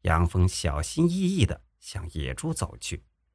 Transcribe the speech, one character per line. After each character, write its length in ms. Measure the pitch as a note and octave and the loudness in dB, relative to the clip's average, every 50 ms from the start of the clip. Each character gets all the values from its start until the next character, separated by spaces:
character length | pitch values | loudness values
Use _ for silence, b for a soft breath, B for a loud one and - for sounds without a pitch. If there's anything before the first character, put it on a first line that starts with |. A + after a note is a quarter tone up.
杨 260 | _ F2 E2 D#2+ F2 | _ 4 4 4 4
峰 220 | E2+ - F#2 F2+ F#2 | 2 4 4 2 2
小 320 | - - - E2 C#2+ D2 | 2 0 -2 -2 -2 -2
心 260 | E2 - - - E3 | -4 -4 0 2 2
翼 80 | F3 E3+ | 2 2
翼 300 | F#3+ F#3+ F3+ G3 F#3+ B2 | 2 0 0 2 4 2
地 180 | E2+ - - _ _ _ _ | 2 2 -4 _ _ _ _
向 300 | - - - G2 E2 D#2+ - | -18 -12 -12 -10 -10 -8 -8
野 200 | D#2+ C#2+ B1+ C2 | -6 -6 -6 -6
猪 220 | - - D#3+ E3 | -6 -6 -6 -4
走 200 | - - - - - | -4 -6 -6 -8 -10
去， 260 | - - - - - _ _ _ _ _ _ | -10 -10 -10 -10 -12 _ _ _ _ _ _